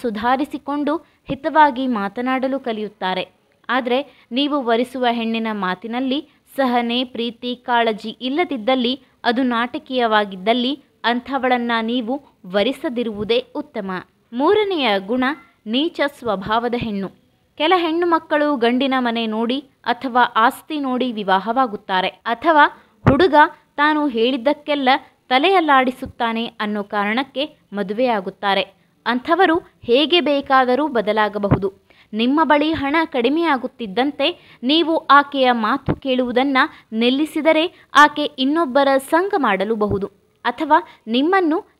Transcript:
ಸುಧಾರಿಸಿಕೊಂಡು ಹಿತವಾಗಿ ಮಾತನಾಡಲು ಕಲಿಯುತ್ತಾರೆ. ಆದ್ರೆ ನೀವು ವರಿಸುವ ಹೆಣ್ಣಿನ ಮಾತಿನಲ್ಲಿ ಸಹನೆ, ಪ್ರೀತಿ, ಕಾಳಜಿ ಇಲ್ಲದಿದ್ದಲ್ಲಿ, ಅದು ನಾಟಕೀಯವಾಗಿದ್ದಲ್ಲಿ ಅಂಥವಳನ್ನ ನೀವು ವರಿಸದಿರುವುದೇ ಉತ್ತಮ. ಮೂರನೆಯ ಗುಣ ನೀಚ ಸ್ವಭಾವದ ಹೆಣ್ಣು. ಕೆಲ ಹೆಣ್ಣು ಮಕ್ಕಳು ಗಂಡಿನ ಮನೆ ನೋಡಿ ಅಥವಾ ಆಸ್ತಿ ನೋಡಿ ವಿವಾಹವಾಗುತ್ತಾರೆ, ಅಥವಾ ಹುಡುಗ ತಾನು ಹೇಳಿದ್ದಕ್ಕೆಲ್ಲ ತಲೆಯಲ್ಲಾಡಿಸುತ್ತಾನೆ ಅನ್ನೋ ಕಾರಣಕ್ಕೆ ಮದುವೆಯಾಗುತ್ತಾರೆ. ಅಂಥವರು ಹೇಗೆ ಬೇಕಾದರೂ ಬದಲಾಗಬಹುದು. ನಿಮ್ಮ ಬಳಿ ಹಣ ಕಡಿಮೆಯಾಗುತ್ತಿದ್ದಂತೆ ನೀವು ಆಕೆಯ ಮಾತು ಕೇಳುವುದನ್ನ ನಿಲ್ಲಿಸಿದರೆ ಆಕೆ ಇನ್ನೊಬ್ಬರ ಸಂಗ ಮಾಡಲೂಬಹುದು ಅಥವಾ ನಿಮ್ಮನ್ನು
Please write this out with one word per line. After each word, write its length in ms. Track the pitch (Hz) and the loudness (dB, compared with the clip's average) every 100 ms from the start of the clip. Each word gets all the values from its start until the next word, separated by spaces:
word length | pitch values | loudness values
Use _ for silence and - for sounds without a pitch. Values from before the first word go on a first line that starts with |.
ಸುಧಾರಿಸಿಕೊಂಡು 960 | 247 208 233 262 294 302 - 285 294 320 - _ - | -4 -2 0 0 -2 -8 -8 -4 -2 -4 -6 _ -10
ಹಿತವಾಗಿ 600 | 269 311 302 294 247 262 | -8 -2 2 4 2 -2
ಮಾತನಾಡಲು 720 | 226 196 220 247 262 262 262 | -2 -4 -4 -4 -2 -2 -4
ಕಲಿಯುತ್ತಾರೆ. 680 | 254 220 208 - 185 185 - _ _ _ - | -4 -6 -8 -6 -4 -4 -6 _ _ _ -4
ಆದ್ರೆ 580 | 247 240 254 285 - _ | -2 0 -2 -2 -12 _
ನೀವು 320 | 240 285 294 | -2 -2 -2
ವರಿಸುವ 420 | 240 226 247 262 247 | 0 0 0 -2 -2
ಹೆಣ್ಣಿನ 360 | 233 226 226 226 | -2 -2 -2 -4
ಮಾತಿನಲ್ಲಿ 800 | 208 185 185 220 240 262 277 - _ _ - | -4 -4 -6 -6 -6 -2 -4 -6 _ _ -2
ಸಹನೆ, 480 | 262 240 233 240 | 0 0 0 -2
ಪ್ರೀತಿ, 520 | 254 226 233 233 247 247 | -4 -6 -8 -6 -8 -8
ಕಾಳಜಿ 540 | - 240 226 208 220 | -2 0 0 -2 -8
ಇಲ್ಲದಿದ್ದಲ್ಲಿ, 920 | - 254 285 359 269 208 262 240 262 _ _ | -8 -4 -2 -2 -2 0 0 0 -4 _ _
ಅದು 200 | 233 240 | -2 0
ನಾಟಕೀಯವಾಗಿದ್ದಲ್ಲಿ 1400 | 254 233 247 311 - 254 233 214 208 190 190 247 247 302 _ _ | 0 0 -2 -6 -6 -2 2 2 0 -2 0 0 0 -4 _ _
ಅಂಥವಳನ್ನ 680 | 226 240 247 269 254 247 240 226 | -2 -2 -4 -4 0 0 0 -2
ನೀವು 440 | 220 247 220 285 - _ 185 | -2 -4 -4 -6 -10 _ -6
ವರಿಸದಿರುವುದೇ 1000 | 202 214 269 320 240 233 208 208 240 - 294 | -2 0 -2 -4 -4 -4 -6 -2 -2 -2 -8
ಉತ್ತಮ. 360 | 294 226 196 185 - _ _ | -10 -10 -8 -8 -10 _ _
ಮೂರನೆಯ 680 | 240 302 427 403 349 247 196 | -2 2 2 0 0 0 0
ಗುಣ 240 | 190 254 254 311 - _ 214 | -2 -2 -2 -4 -12 _ -6
ನೀಚ 360 | 240 339 339 285 | -2 -2 -2 -4
ಸ್ವಭಾವದ 680 | - 233 190 196 220 240 240 | -4 -4 -4 -2 -2 -2 -4
ಹೆಣ್ಣು. 320 | 233 202 196 - _ _ _ - | -4 -6 -8 -10 _ _ _ -4
ಕೆಲ 160 | 302 370 | 0 2
ಹೆಣ್ಣು 320 | 339 330 349 | 0 -2 0
ಮಕ್ಕಳು 480 | 320 330 302 294 285 | -2 0 0 0 0
ಗಂಡಿನ 380 | 233 247 269 262 | 0 0 0 0
ಮನೆ 300 | 240 233 226 | -2 -2 -4
ನೋಡಿ 380 | 214 233 262 - _ | -2 -2 -4 -8 _
ಅಥವಾ 400 | - 240 269 247 | -6 -6 -2 0
ಆಸ್ತಿ 560 | 240 214 233 - - 302 | 2 4 2 0 -6 -6
ನೋಡಿ 320 | 269 254 254 | -4 -2 -2
ವಿವಾಹವಾಗುತ್ತಾರೆ, 960 | 214 196 190 196 240 262 202 - 185 185 | -2 0 0 0 0 0 -4 -4 -2 -2
ಅಥವಾ 580 | - 220 233 330 311 320 - _ _ - | -4 -6 -2 2 6 4 2 _ _ 2
ಹುಡುಗ 260 | 269 359 294 320 - _ - | 4 4 6 4 2 _ -2
ತಾನು 320 | 294 302 294 | 0 2 0
ಹೇಳಿದ್ದಕ್ಕೆಲ್ಲ 800 | 226 240 262 247 294 - 294 254 269 - _ - | 0 0 0 -2 -2 -2 0 2 2 -2 _ -2
ತಲೆಯಲ್ಲಾಡಿಸುತ್ತಾನೆ 1160 | 254 339 392 311 269 254 254 - - 233 226 233 | 2 4 4 4 4 4 -2 -8 -6 -4 -4 -6
ಅನ್ನೋ 380 | - 214 208 | -6 -6 -6
ಕಾರಣಕ್ಕೆ 760 | 202 208 202 226 277 254 294 - _ | -4 -4 -2 -2 -4 -6 -8 -10 _
ಮದುವೆಯಾಗುತ್ತಾರೆ. 880 | 196 196 214 262 214 190 - 202 196 185 _ _ _ 220 | -8 -6 -2 0 0 -4 -6 -2 -2 -2 _ _ _ -4
ಅಂಥವರು 520 | 247 285 339 370 330 - _ | -4 0 2 2 2 -4 _
ಹೇಗೆ 380 | - 247 302 349 | 0 2 2 2
ಬೇಕಾದರೂ 640 | 269 277 277 262 254 247 302 | 2 0 2 2 4 2 0
ಬದಲಾಗಬಹುದು. 1000 | 233 202 214 214 208 202 190 196 - _ _ _ | -2 0 0 0 -2 0 0 0 -8 _ _ _
ನಿಮ್ಮ 280 | 214 240 294 | -2 0 2
ಬಳಿ 280 | 285 294 302 | 2 2 2
ಹಣ 240 | 311 277 320 320 | -2 -2 -2 -2
ಕಡಿಮೆಯಾಗುತ್ತಿದ್ದಂತೆ 1500 | 262 233 311 330 262 247 - 226 185 277 285 285 339 - - | 0 0 0 0 0 -4 -10 -6 -2 -2 0 -2 -4 -12 -8
ನೀವು 340 | 240 320 320 320 | 0 2 2 0
ಆಕೆಯ 540 | - 277 285 277 254 | 4 4 4 2 2
ಮಾತು 440 | 240 214 269 - - | 2 0 -2 -4 -6
ಕೇಳುವುದನ್ನ 640 | 269 254 247 247 277 262 294 - _ | -2 -2 0 0 0 2 0 -4 _
ನಿಲ್ಲಿಸಿದರೆ 960 | 220 240 269 311 320 302 311 339 - _ 269 | -2 0 2 -2 0 2 4 0 -6 _ 6
ಆಕೆ 280 | 294 302 | 6 4
ಇನ್ನೊಬ್ಬರ 640 | 285 - 262 320 320 247 277 269 | -6 -2 0 0 2 2 2 2
ಸಂಗ 360 | 269 330 392 392 | 2 0 0 0
ಮಾಡಲೂಬಹುದು 720 | 247 190 202 226 208 202 196 - _ _ | 0 0 -2 -2 -2 -2 -6 -10 _ _
ಅಥವಾ 340 | 233 247 302 311 330 - - | -6 -4 2 2 0 -10 -4
ನಿಮ್ಮನ್ನು 720 | 240 302 381 339 330 - _ | 0 2 2 2 0 -4 _